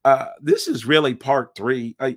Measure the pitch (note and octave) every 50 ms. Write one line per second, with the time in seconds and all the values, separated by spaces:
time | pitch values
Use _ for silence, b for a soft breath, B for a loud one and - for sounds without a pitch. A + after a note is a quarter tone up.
0 | _ C3+ C3+ C3 C3 - - - C#3+ D3+ G3 A4+ - F4 C#4+ A#2+ A2 A#2+ D3+ D#3
1 | D3+ C3 A#2+ - - C3+ C#3 C#3 A#2+ - _ - G2+ B2 C3 B2 A#2 A2+ A2+ -
2 | C3 B2+ A#2+